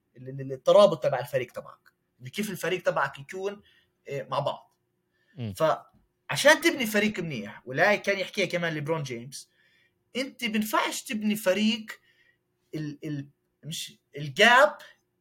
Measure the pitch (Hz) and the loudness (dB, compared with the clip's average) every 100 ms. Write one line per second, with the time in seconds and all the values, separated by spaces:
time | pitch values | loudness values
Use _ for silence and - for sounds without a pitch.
0 | _ - 127 135 135 131 - 185 202 160 | _ -18 -14 -10 -10 -2 6 8 8 6
1 | 147 135 135 131 117 - - - _ _ | -2 -2 -4 -4 -4 -10 -16 -20 _ _
2 | _ _ 127 - 208 175 165 180 185 165 | _ _ -12 -8 -6 -4 -4 0 0 0
3 | 143 139 139 190 190 202 _ _ _ _ | -2 -4 -14 -8 -8 -10 _ _ _ _
4 | - 139 110 127 143 - - _ _ _ | -10 -10 -6 -4 -4 -6 -14 _ _ _
5 | _ _ _ - 113 95 160 - - _ | _ _ _ -10 -10 0 0 0 -6 _
6 | _ _ _ 139 277 302 330 285 226 214 | _ _ _ 2 6 6 4 0 0 0
7 | 214 208 165 131 104 - 120 131 190 196 | 0 -2 -6 -8 -10 -14 -10 0 2 2
8 | 196 196 180 - 180 175 170 156 147 160 | 0 -4 -4 -4 -2 -2 -2 -4 -4 -4
9 | 135 117 123 - - _ _ _ _ _ | -4 -10 -12 -18 -20 _ _ _ _ _
10 | _ 233 269 - 240 214 214 330 330 - | _ -8 -6 -6 -4 -2 0 0 -2 -6
11 | - 220 208 202 185 190 214 233 220 - | -8 -4 -2 0 2 2 2 0 -6 -18
12 | _ _ _ _ _ _ _ 156 151 143 | _ _ _ _ _ _ _ -8 -8 -8
13 | 156 147 139 _ _ _ 143 165 - - | -8 -8 -8 _ _ _ -12 -10 -12 -16
14 | _ 143 147 131 220 247 302 - - _ | _ -12 -10 4 6 8 6 2 -16 _
15 | _ _ | _ _